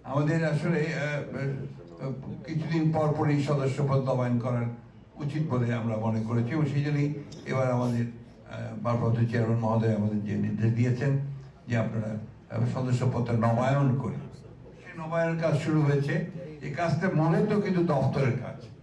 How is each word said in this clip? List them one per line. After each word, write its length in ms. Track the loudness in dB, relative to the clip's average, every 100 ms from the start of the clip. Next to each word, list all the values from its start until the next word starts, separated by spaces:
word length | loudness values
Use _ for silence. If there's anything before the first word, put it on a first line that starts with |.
আমাদের 420 | -2 0 2 2 2
আসলে, 340 | 0 2 2
আহ, 580 | 0 0 -2 -4 -6 -4
আহ, 720 | -4 -4 -8 -12 -18 -10 -8 -8 -8 -12 -6
কিছুদিন 440 | -4 0 2 2
পর 220 | 2 0 2
পরই 260 | 2 2
সদস্য 420 | 2 0 0 0 2
পদ 200 | 2 2
নবায়ন 300 | 0 2 0
করার 260 | 0 -2 -2 -6 -16 -20 -20 -8
উচিত 340 | -6 -2 0
বলে 240 | 0 0
আমরা 240 | 0 -2 -2
মনে 260 | 0 -2
করেছি 260 | 0 0 0
এবং 160 | 0 0
সেই 180 | 0
জন্যই 300 | 0 0 0 -2 -10 -14 -4
এবার 260 | 0 2
আমাদের, 300 | 2 0 0
আহ, 840 | -2 -6 -18 -20 -14 -10 -10 -4
ভারপ্রাপ্ত 480 | -2 2 2 2 2
চেয়ারম্যান 280 | 2 2 2
মহোদয় 360 | 2 2 4 2
আমাদের 300 | 2 0 -2
যে 100 | 0
নির্দেশ 380 | 0 2 2
দিয়েছেন 460 | 4 2 2 2 0 -2 -8 -14 -18 -4
যে 100 | -2
আপনারা, 300 | 0 -2 -4
আহ, 580 | -6 -10 -16 -8 -2 0
সদস্য 380 | 0 0 2 2
পদটা 200 | 0 0
নবায়ন 640 | 2 4 4 4 4 4 2
করে, 180 | -2 -6 -10 -16 -20 -20 -20 -20
সেই 220 | -16 -12
নবায়নের 420 | -4 0 0 2
কাজ 180 | 2 2
শুরু 220 | 2 4
হয়েছে। 500 | 4 4 2 0 -2 -8 -12 -10
এই 100 | -8
কাজটা 380 | -2 0 2 2 2
মূলত 440 | 4 4 4 2
কিন্তু 260 | 2 2 2
দফতরের 460 | 2 2 2 2
কাজ। 340 | 0 -4 -10 -14 -18